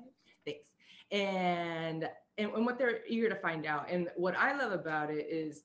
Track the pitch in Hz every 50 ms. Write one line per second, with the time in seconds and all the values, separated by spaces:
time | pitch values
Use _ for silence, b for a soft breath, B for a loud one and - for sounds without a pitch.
0 | 240 254 - _ b b b b - 151 - - - - _ _ B B B B
1 | B B 196 202 196 196 185 185 185 180 175 175 170 170 170 165 165 165 160 160
2 | 160 - - - - _ - - 214 208 - 220 233 240 247 240 269 240 226 -
3 | - - 233 226 233 214 196 - - 170 165 156 151 156 151 147 143 - 180 180
4 | 175 170 - - 175 185 180 - 208 262 277 285 262 226 196 170 151 165 156 151
5 | 151 151 151 151 147 151 165 160 156 156 143 - -